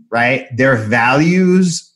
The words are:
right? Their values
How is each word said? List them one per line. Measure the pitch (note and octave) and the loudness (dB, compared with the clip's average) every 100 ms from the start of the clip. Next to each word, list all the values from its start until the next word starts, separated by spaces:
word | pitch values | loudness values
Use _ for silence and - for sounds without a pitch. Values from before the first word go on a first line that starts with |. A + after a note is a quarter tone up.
| _ | _
right? | A#2 A#2+ C3 - A#2 | -2 -2 -2 -6 -2
Their | C3 B2 | 0 0
values | G#2+ A#2 A#2+ C3+ E3 F3+ F#3 F#3 F#3 D#3+ - | -2 -2 0 2 2 2 2 2 0 -4 -12